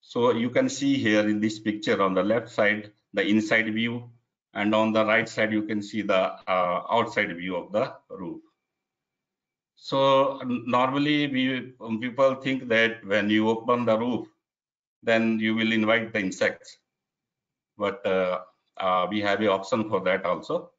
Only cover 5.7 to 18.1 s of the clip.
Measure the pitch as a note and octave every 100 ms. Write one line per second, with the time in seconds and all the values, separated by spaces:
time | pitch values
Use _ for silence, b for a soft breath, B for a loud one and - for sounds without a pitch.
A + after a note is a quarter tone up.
5.7 | G#2+ G2+ A2 G2 F#2+ F#2 - - F#2 F2
6.7 | F2 - - A2+ - G2+ E2+ F2+ F2+ E2+
7.7 | G2+ C3+ - _ - F2 D#2 _ _ _
8.7 | _ _ _ _ _ _ _ _ _ _
9.7 | _ - C#3 C3+ C3+ C#3 C3+ C3 B2 A#2
10.7 | B2 C3 C#3 C#3+ D3 D3 C3 C3 C3 A#2+
11.7 | - A2+ A2 B2 A#2+ C3+ C3 C#3 C3 B2
12.7 | A2+ A2+ A2+ G2 G#2 G#2 G#2+ A2 A2+ -
13.7 | B2 A2+ A2 A#2+ A2+ - _ _ _ _
14.7 | _ _ _ A#2 A2+ A2+ A2+ A2 A2 A2
15.7 | A2 G#2+ A#2 A2 A2 F#2 - G#2 - -
16.7 | - _ _ _ _ _ _ _ _ _
17.7 | _ G2+ G2 G#2